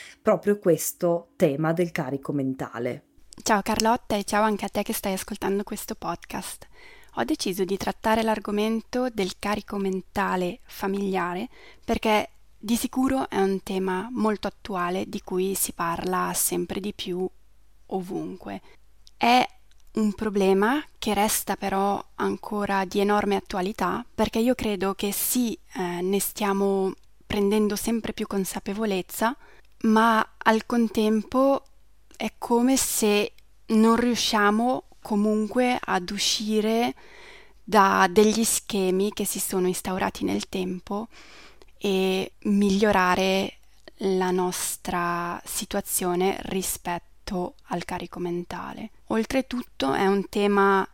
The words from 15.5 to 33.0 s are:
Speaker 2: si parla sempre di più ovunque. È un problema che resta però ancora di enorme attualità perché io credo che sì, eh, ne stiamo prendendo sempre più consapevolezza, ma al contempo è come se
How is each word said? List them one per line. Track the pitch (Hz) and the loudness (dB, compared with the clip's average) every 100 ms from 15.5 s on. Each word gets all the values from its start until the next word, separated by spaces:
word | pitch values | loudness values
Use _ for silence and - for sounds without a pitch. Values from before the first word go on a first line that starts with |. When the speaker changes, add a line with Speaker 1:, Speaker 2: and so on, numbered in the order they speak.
| 190 | -2
Speaker 2:
si | - | -4
parla | - 170 170 180 185 180 175 | -4 -4 -4 -2 -2 -2 -2
sempre | - 175 175 202 | -2 -2 -4 -6
di | 196 | -6
più | - - 180 185 - - - - - - | -8 -6 -6 -6 -8 -20 -20 -20 -20 -8
ovunque. | 190 180 170 160 185 - 196 - - - - - - | -8 -6 -8 -8 -10 -12 -14 -14 -20 -20 -20 -20 -2
È | 233 254 - - - - - | 2 4 2 -4 -20 -20 -8
un | - 214 | -2 -2
problema | 202 220 202 190 190 208 285 - - | 0 -2 2 4 6 4 2 -4 -8
che | - | -2
resta | 202 214 - - 196 | 0 2 0 -2 -4
però | 196 196 202 196 - - | -2 0 0 -2 -6 -4
ancora | 196 196 - 208 202 196 | -4 -4 -6 -4 -2 -2
di | 190 202 | 0 0
enorme | 202 208 202 196 | 2 2 2 -2
attualità | - 202 185 220 180 202 247 | -2 -4 -4 -2 -2 -4 -6
perché | - 214 226 | -2 0 2
io | 233 | 2
credo | 254 214 202 190 196 | 2 0 0 -2 -2
che | 202 | -4
sì, | 202 - 254 233 - - - | -2 -2 0 0 -4 -10 -6
eh, | 180 175 | -6 -4
ne | 180 202 | 0 0
stiamo | - - 202 196 196 196 190 - - - - | -2 -2 0 2 2 2 0 -4 -14 -18 -6
prendendo | 208 202 214 208 202 | 0 2 4 2 0
sempre | - 226 220 | -2 -2 -4
più | 214 214 | -6 -4
consapevolezza, | 202 190 - - 202 220 190 175 - 220 277 - - - - | -2 -4 -4 -6 -4 -2 -2 -4 -2 -2 -2 -10 -20 -20 -2
ma | 226 220 226 220 - - | 2 4 4 2 0 -2
al | - 220 - | 2 2 2
contempo | 240 226 233 214 214 208 254 269 277 - - - - - - | 0 2 2 2 2 0 2 4 2 -2 -20 -20 -20 -18 -10
è | 220 - | -8 -8
come | - 233 247 262 | 0 2 4 2
se | - - | 0 0